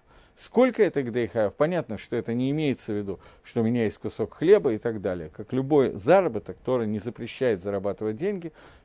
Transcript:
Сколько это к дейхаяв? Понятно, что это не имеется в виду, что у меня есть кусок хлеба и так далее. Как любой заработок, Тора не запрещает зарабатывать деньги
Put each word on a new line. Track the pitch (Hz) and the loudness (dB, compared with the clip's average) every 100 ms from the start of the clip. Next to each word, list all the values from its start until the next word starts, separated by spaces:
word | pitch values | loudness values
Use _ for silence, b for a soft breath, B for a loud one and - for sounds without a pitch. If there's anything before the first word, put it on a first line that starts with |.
| _ b b | _ b b
Сколько | - - 226 254 226 | -16 -2 4 4 4
это | 180 143 | 2 2
к | 123 | -2
дейхаяв? | 117 110 120 104 | -2 -2 0 0
Понятно, | - 151 175 - 101 | 2 0 0 -4 -10
что | - 120 | -4 -4
это | 110 | -2
не | 120 131 | -2 0
имеется | 151 147 120 - | 0 0 -2 -4
в | 104 | -6
виду, | 98 90 B B | -4 -8 B B
что | - 120 | -6 0
у | |
меня | 113 120 | 0 2
есть | 107 - | 0 -2
кусок | 104 - 107 | -10 -4 -6
хлеба | - 156 208 143 | 0 6 6 6
и | 107 | 0
так | 120 110 | -2 -4
далее. | 95 90 80 | -4 -4 -8
Как | - 107 | -12 -6
любой | 131 135 151 120 | -4 2 4 4
заработок, | 98 104 190 170 110 - 92 | 0 4 4 4 -4 -8 -10
Тора | - 127 | -2 -2
не | 107 107 | 0 -4
запрещает | 117 - 113 - 127 95 | -6 -10 -12 -2 0 0
зарабатывать | 101 98 101 92 107 110 | -2 -4 -4 -4 -4 -4
деньги | 185 196 165 B B B | -4 -6 -10 B B B